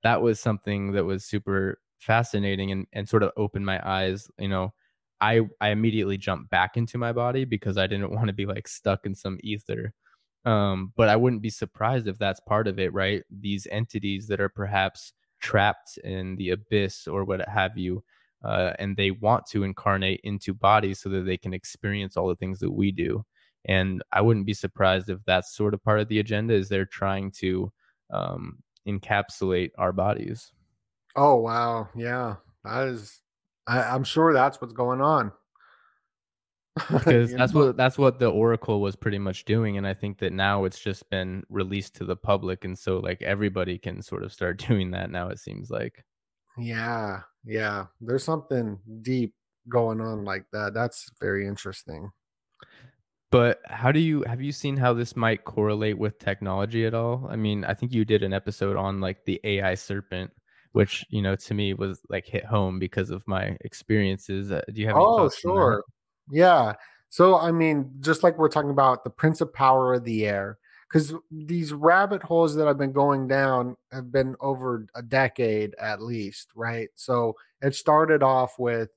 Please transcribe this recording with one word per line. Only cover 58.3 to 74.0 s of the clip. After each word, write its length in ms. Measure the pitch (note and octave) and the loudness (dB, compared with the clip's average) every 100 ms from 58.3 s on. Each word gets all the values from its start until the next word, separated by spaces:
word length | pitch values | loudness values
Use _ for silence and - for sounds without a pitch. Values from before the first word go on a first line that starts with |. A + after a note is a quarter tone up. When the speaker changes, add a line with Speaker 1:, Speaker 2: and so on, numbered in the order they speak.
Speaker 1:
episode 420 | G2 - - G2 G2 | -2 -4 -4 -2 -2
on, 240 | G2 G2 | -2 -2
like, 240 | F#2+ F#2+ | -4 -6
the 160 | - F#2 G#2+ | -6 -4 -2
A 160 | G2 | 0
I 140 | G2 F#2 | 0 -2
serpent, 560 | - G2+ - F2+ F#2 _ _ _ _ | -4 -8 -6 -10 -10 _ _ _ _
which, 320 | - G2+ - - | 2 2 0 -6
you 120 | G#2+ | -2
know, 140 | G2 G2 | -2 -2
to 160 | - | -4
me 200 | G#2 G2+ | -2 -2
was, 280 | F#2+ G2+ F#2 _ | -2 -6 -8 _
like, 160 | G2 - | -8 -4
hit 180 | - | -8
home 340 | - G#2+ F#2+ F#2 | 0 0 2 -2
because 320 | F#2+ - F#2 | -4 -4 -4
of 160 | F#2+ - | -6 -4
my 300 | F#2+ G2 F#2 | -4 -4 -6
experiences. 880 | - - - G#2+ G2 F#2+ - G2 G2 | -10 -14 0 2 2 -2 -6 -6 -4
Uh, 100 | G2 - | -6 -6
do 80 | G#2+ | -4
you 60 | G#2+ | 2
have 100 | C3 | 6
any 100 | G3+ | 6
Speaker 2:
Oh, 220 | A3+ D#3 | 6 4
Speaker 1:
thoughts 100 | - E3+ | 2 0
on 80 | |
that? 160 | F#3+ C#3+ | 4 4
Speaker 2:
sure. 140 | G#2+ - _ _ _ - | 2 -4 _ _ _ -4
Yeah. 460 | C#3+ F3+ E3 A2+ G#2+ - _ _ | 6 8 8 4 -2 -12 _ _
So, 280 | - F#3 F3+ | 6 8 8
I 140 | E3+ | 4
mean, 400 | E3 D#3+ D3+ C3 C3+ | 2 2 2 -2 -4
just 240 | C#3 D#3 | 0 4
like 140 | F3+ E3 | 4 4
we're 120 | D#3 | 2
talking 200 | D3+ C#3+ | 2 0
about 340 | C#3 C3+ B2+ | 4 6 4
the 60 | B2 | -2
Prince 320 | - D#3 D#3 | 2 2 2
of 120 | D#3+ | -4
Power 400 | - C3+ C3 B2+ | 2 6 6 4
of 100 | B2+ | 2
the 220 | A#2 A2 G#2+ | 0 -2 0
Air, 320 | G2+ G2 G2 _ _ _ | 0 -4 -10 _ _ _
'cause 240 | D#3+ D3 E3 _ | 2 2 -6 _
these 440 | D#3 D3+ E3+ D#3 | -16 -6 -4 -4
rabbit 500 | D3 D#3+ F3+ G3 G3+ | 2 4 6 4 -2
holes 320 | - E3+ E3 D3+ | 0 4 4 4
that 120 | D3+ | 2
I've 100 | C#3 | 2
been 140 | C#3 | 0
going 360 | C3+ C#3+ C#3 C3 | 2 2 2 2
down 500 | C3+ C3+ B2+ B2 B2 _ | 2 2 2 -2 -8 _
have 200 | C3+ | -14